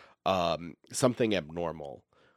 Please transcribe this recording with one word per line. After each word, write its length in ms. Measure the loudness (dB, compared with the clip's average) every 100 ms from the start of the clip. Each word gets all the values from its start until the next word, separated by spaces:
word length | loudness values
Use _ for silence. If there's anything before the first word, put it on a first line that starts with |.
| -20 _ 0
Um, 480 | 2 2 0 -6 -14 -10
something 420 | 2 2 4 2
abnormal. 720 | 2 -2 -4 -4 -4 -10 -14 _ _ _